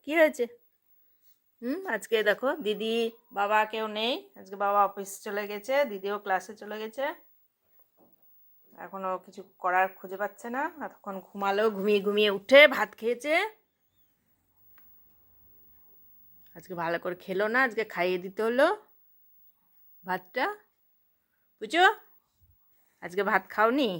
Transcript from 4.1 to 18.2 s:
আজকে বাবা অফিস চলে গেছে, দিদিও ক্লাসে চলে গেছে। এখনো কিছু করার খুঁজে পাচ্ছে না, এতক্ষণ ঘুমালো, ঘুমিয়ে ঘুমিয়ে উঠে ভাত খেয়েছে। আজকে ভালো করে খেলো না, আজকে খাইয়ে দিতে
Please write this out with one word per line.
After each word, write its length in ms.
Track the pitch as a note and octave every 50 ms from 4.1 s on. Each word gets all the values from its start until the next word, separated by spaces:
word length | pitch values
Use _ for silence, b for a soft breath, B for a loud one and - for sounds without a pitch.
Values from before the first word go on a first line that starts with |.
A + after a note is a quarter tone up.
| C#4+ G4 - - _
আজকে 200 | G3+ G3 F#3+ G3
বাবা 240 | G3 G3+ G3+ G3+ G3+ G3+
অফিস 260 | F#3+ G3 G#3 G3 F#3+ - -
চলে 220 | - A3 G3+ G#3 G#3
গেছে, 280 | G3+ G#3 G3+ G3+ - C4 C#4+ D4
দিদিও 320 | A#3+ G3+ F#3+ F#3+ G3 G3+ G3+
ক্লাসে 340 | - G3+ F#3+ F3+ F3+ - G#3
চলে 200 | - A3 G#3 G#3+ A3
গেছে। 260 | A3 A3 - - C4 D4+ F4 - _ _ _ _ _ _ _ _ _ _ _ _ _ _ _ _ - _ _ _ _ _ _ _ _ _ _ _ _ _ - -
এখনো 300 | F3+ F3 F#3 G3 F#3+ F#3+ F#3 F3+
কিছু 220 | F#3 - - - - - _ _
করার 280 | - F#3 F3+ F#3 F#3+ F#3 -
খুঁজে 220 | - - F#3 F#3+
পাচ্ছে 320 | F#3+ G#3 G3+ - - - A#3+
না, 120 | A#3+ C4 D4 E4+ F4 D#4
এতক্ষণ 320 | A#3+ F#3+ - _ - G3+ G3 F#3+
ঘুমালো, 440 | F#3 - - G3+ G3 G3 G3 G3+ A3 A3+
ঘুমিয়ে 300 | G#3 F#3+ F#3+ G#3+ G#3 G3+
ঘুমিয়ে 300 | F#3+ G#3 G3+ G#3 G#3+ G#3
উঠে 300 | G3 G3 - - C4 C#4 D4 D4
ভাত 220 | B3+ - G#3+ - -
খেয়েছে। 380 | - A3 A3+ A#3+ A#3+ - D4 D#4 F4 G4+ A4 - _ _ _ _ _ _ _ _ _ _ _ _ _ _ _ _ _ _ _ _ _ _ _ _ - _ _ - _ _ _ _ _ _ _ _ _ _ _ _ - - - - - _ _ - - - - - - - - - - - - _
আজকে 180 | E3+ D#3+ - F#3
ভালো 220 | E3+ E3 E3 E3+ E3+
করে 180 | - F#3 F3 F3
খেলো 240 | - - F#3 F#3+ G#3 G#3+
না, 100 | A3+ B3+
আজকে 200 | C4+ B3 G#3 A3+ G#3+
খাইয়ে 340 | G#3+ - F3+ F3 F#3 F#3
দিতে 240 | F#3